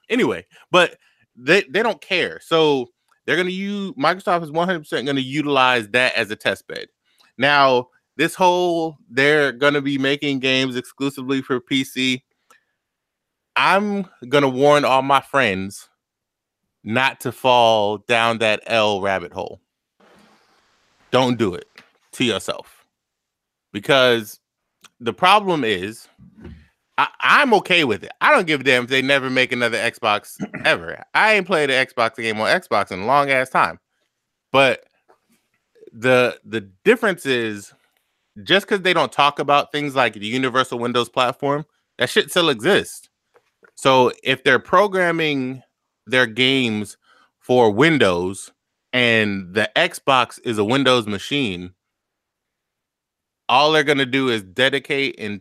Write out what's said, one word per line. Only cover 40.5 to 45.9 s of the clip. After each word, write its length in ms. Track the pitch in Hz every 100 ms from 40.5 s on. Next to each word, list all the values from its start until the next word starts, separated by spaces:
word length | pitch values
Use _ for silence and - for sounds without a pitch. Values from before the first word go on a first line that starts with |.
| 127 127 120
Windows 300 | 120 120 117
platform, 560 | 135 123 - 139 147 - _ _ -
that 140 | 127
shit 200 | - -
still 200 | 185 165
exists. 580 | 113 143 180 - - - _ _ _ _ _ _ -
So 360 | 139 131 123 -
if 220 | 127 131
they're 140 | 139 123
programming 1040 | - 185 208 190 175 165 156 139 127 131 - _ _